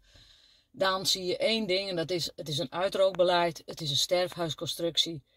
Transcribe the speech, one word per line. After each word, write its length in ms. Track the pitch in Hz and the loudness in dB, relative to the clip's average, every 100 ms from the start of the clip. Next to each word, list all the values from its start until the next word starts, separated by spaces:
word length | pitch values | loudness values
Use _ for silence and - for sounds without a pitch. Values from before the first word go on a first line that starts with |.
| _ - - - _ _ _ | _ -20 -20 -20 _ _ _
dan 340 | - 190 190 190 | -2 0 0 0
zie 180 | 190 | -2
je 140 | 180 - | -2 0
één 300 | 202 226 214 | 2 2 2
ding 220 | 185 196 | 0 0
en 60 | 180 | -2
dat 160 | 156 | -2
is, 200 | 180 - - | -2 -4 -8
het 140 | 156 | -6
is 80 | 147 | -4
een 140 | 170 | -4
uitrookbeleid, 920 | 170 190 190 190 180 180 175 175 165 - | -2 0 4 4 4 4 4 2 -2 -10
het 160 | 160 | -8
is 80 | 156 | -2
een 60 | 143 | 0
sterfhuisconstructie. 1300 | - 180 180 - 165 - 156 - 170 160 - 160 - | 2 2 0 -2 -4 -4 -6 -4 -2 0 -2 -4 -14